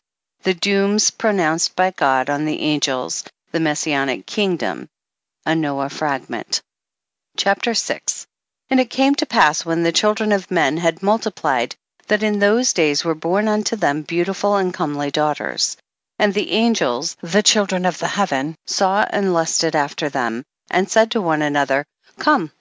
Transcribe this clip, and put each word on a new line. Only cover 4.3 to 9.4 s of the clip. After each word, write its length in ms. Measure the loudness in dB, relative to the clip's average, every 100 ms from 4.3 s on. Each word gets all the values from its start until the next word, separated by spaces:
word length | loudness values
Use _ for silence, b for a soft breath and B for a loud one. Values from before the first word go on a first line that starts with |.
| -2 0 0 -2 -4 -10 _ _ _ _ _ -2
a 80 |
Noah 360 | 0 0 -2 -4
fragment. 720 | -4 -2 -4 -6 -8 -6 -8 -8 _ _ _ _ _ _ -4
Chapter 380 | 0 0 0
six. 520 | -2 -4 -4 -6 -8 -12 _ _ _ _
And 100 | 0
it 100 | 2
came 260 | 2 2 2
to 100 | 0
pass 400 | 2